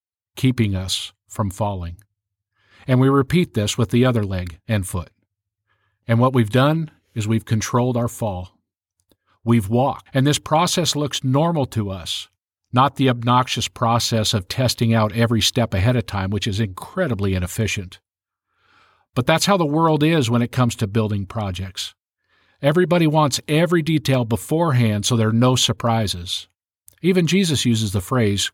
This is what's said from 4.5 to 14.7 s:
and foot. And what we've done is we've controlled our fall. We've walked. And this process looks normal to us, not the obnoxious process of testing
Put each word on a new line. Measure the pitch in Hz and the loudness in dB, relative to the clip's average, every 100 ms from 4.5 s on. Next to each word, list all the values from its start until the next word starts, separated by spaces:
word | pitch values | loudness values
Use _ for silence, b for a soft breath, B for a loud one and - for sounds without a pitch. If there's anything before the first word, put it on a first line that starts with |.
| - - | -12 -4
and | 107 92 | -4 -2
foot. | 90 80 _ _ _ _ _ _ _ _ _ - | -8 -10 _ _ _ _ _ _ _ _ _ -2
And | 117 | 2
what | 131 | 4
we've | 131 107 | 2 2
done | 123 143 160 156 _ _ | 2 2 0 -4 _ _
is | 117 104 | -6 -2
we've | 113 | -2
controlled | - 110 - 123 123 120 | 0 -4 0 0 0 -2
our | 120 | -4
fall. | - 110 90 90 _ _ _ _ _ _ _ _ _ | -4 -6 -6 -12 _ _ _ _ _ _ _ _ _
We've | 113 117 95 | 2 2 4
walked. | 117 139 - - | 0 0 -2 -4
And | 131 139 | 0 2
this | 143 | 0
process | - 156 175 - 151 147 | 0 0 2 0 -2 -2
looks | 143 - | -4 -4
normal | 131 139 170 165 127 | 0 2 2 0 -2
to | 113 101 | -2 -4
us, | 95 82 - - _ _ _ _ | -8 -10 -10 -12 _ _ _ _
not | 123 139 - | 2 2 2
the | 131 | 0
obnoxious | 120 117 123 127 127 - | 2 2 2 0 -4 -6
process | - 117 120 - 113 104 | -2 0 0 0 0 0
of | 107 - | -2 -4
testing | - 123 | -2 -2